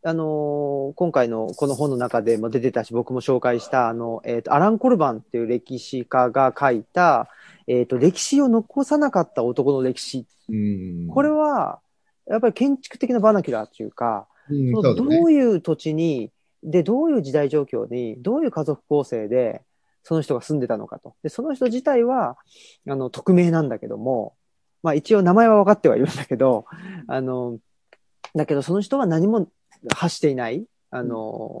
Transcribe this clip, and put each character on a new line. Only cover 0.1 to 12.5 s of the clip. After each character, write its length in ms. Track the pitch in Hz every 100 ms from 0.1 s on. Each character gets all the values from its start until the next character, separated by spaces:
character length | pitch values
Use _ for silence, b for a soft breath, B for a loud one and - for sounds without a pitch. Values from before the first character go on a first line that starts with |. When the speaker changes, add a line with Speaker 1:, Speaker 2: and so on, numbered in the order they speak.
Speaker 1:
の 100 | 165
ー、 680 | 156 151 147 147 143 139 139 147
今 160 | 175
回 180 | 143 120
の 180 | 113 107
こ 200 | 90 139
の 80 | 135
本 160 | 147
の 60 | 127
中 260 | 123 120
で 140 | 110 113
も 120 | 113
出 100 | 117
て 120 | 123
た 120 | 120
し、 80 | 110
僕 200 | 117 120
も 80 | 127
紹 180 | 120 131
介 200 | 127 120
し 80 | -
た、 200 | 131 120
あ 60 |
の、 280 | 117 117 113 -
え 140 | 120
ー 20 |
と、 120 | -
ア 60 | 143
ラ 100 | 190
ン・ 100 | 220
コ 100 | 262
ル 80 | 240
バ 160 | 147
ン 40 | 110
っ 40 |
て 160 | - 120
い 40 |
う 60 | 117
歴 300 | 123 - 131
史 280 | - 131 120
家 260 | 131 123
が 220 | 120 131 -
書 120 | 139
い 120 | 120
た、 460 | 110 - 175 131 117 B B B -
え 160 | 123
ー 20 | 120
と、 140 | 127
歴 200 | 147 180
史 220 | - 277
を 60 | 277
残 360 | 226 214 -
さ 140 | 277 294
な 140 | 294
か 100 | 202
っ 100 | 165
た 100 | -
男 280 | 120 123 135
の 120 | 139
歴 180 | 127 123
史。 240 | - 131 117 _ _
Speaker 2:
う 60 | 107
ん。 520 | 104 101 92 87 85
Speaker 1:
こ 140 | 262
れ 80 | 294
は、 500 | 302 302 269 160 - _ _ _ _ -
や 100 | 226
っ 40 |
ぱ 60 |
り 60 | 233